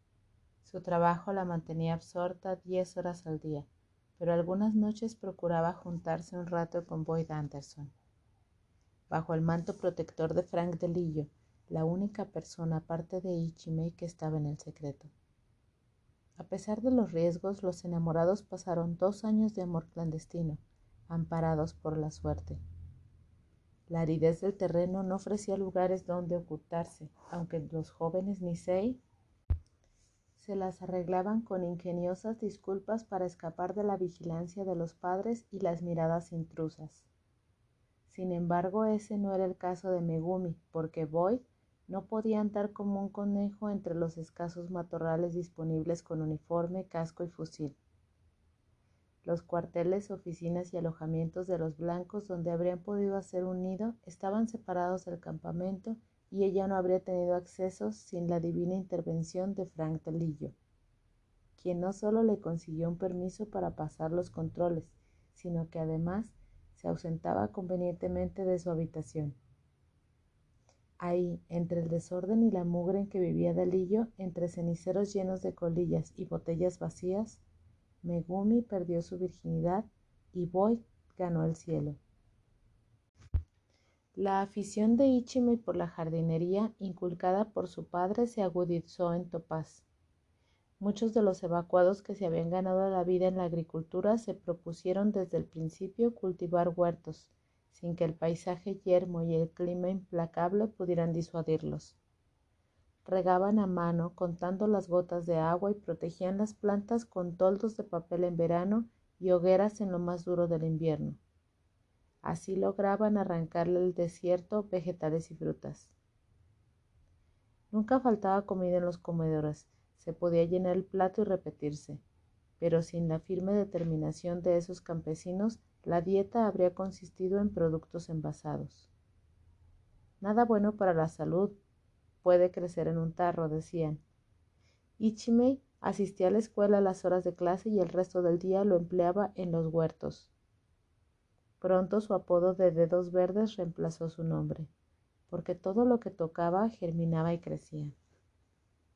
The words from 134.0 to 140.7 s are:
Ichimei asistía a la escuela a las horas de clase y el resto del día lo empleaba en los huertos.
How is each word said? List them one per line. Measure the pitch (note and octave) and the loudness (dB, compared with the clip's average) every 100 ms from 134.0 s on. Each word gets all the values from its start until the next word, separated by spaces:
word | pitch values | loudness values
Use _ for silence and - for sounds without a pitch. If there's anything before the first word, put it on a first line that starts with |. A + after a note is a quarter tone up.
| _ _ _ _ _ _ _ _ _ _ | _ _ _ _ _ _ _ _ _ _
Ichimei | A3 G#3+ - A#3 B3 C4+ _ _ | 0 0 4 6 6 2 _ _
asistía | - G3 G3 - F#3 | -2 0 -2 2 4
a | |
la | G#3 | 4
escuela | A3+ - G3+ G3+ | 2 2 6 6
a | |
las | G3 F#3 F3+ | 6 2 2
horas | F3+ | 2
de | F3 F3 | 0 0
clase | F3 F#3 A3 | 0 0 2
y | G#3 | 2
el | E3+ | 4
resto | E3+ F#3 F#3 | 2 0 2
del | F3 E3+ | 4 2
día | F#3 F#3+ G3+ | 2 4 6
lo | F3 | 4
empleaba | E3+ F3+ F3 F#3+ G3+ - | 4 2 4 2 0 -2
en | F3+ | -2
los | E3 D#3+ | 0 2
huertos. | E3 D#3+ - D3 - _ _ _ _ _ | 2 0 -2 -8 -8 _ _ _ _ _